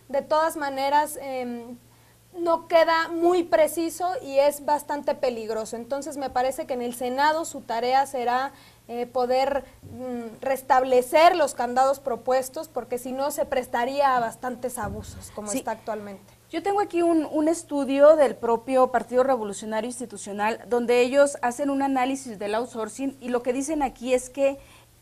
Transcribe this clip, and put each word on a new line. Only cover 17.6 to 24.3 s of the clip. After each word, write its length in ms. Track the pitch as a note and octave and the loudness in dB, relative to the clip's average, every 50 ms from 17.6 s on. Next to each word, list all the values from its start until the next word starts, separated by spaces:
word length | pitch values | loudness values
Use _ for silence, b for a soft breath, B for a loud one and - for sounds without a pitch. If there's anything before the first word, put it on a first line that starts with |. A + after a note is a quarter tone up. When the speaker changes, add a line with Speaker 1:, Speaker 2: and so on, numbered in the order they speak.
| - - D4 C#4+ C#4 A#3+ C4+ C#4 C#4+ D4+ D#4+ | -4 -6 -4 -4 -2 0 4 8 10 10 10
Speaker 2:
del 220 | D#4 C#4 A#3 G#3+ | 10 6 2 2
propio 520 | - - A#3 A#3 A3+ A#3 C4 C4 B3+ B3+ B3+ | -2 0 0 0 0 0 0 4 4 4 4
Partido 340 | B3+ A3+ G#3+ - A#3+ B3 B3+ | 2 -2 -2 0 0 2 2
Revolucionario 640 | C4 C4 A#3 G#3+ G3+ G3 - A3 G#3+ A3 A3 G#3+ B3 | 2 2 0 -2 -6 -8 -8 -8 -4 -4 -4 -4 -6
Institucional, 720 | B3 - B3+ - G3+ G3 - G#3 G3 G#3 G#3 A3 A#3 A3+ - G3 | -8 -10 -12 -12 -12 -14 -12 -10 -6 -2 -2 -2 -2 -4 -4 -2
donde 320 | A#3+ A#3+ A#3+ A3+ A#3+ B3 | -2 0 2 2 4 4
ellos 360 | B3 B3 C4 C#4 C#4 C#4+ C#4+ - | 4 4 6 4 4 4 2 -2
hacen 280 | - A#3+ A#3 - C#4+ C#4 | -4 -4 -2 -2 -2 -2
un 120 | C#4 C4+ | 0 0
análisis 580 | C#4 C#4 C4+ C4 B3 C4 C4+ C4+ - B3 G#3+ F#3 | 0 0 0 0 0 -2 -2 -6 -8 -12 -12 -8
del 160 | G#3 G3+ G#3 | -6 -4 -2
outsourcing 600 | A3+ B3 A#3+ - A#3 A3 G#3+ - - C4+ C#4 C4 - | -2 -4 -4 -6 -8 -8 -8 -6 -6 -6 -6 -6 -8
y 80 | A#3+ | -6
lo 160 | B3 B3 A#3+ A#3+ | -4 -4 -2 -2
que 80 | C4+ | -2
dicen 320 | A#3+ C4+ C4+ D4+ D#4+ D4+ C#4 | -2 -2 -2 -2 -2 -2 -2
aquí 300 | A#3 - - A#3 B3+ B3+ | -4 -4 -8 -2 -2 -2
es 160 | B3 - | -2 -2
que 280 | - | -6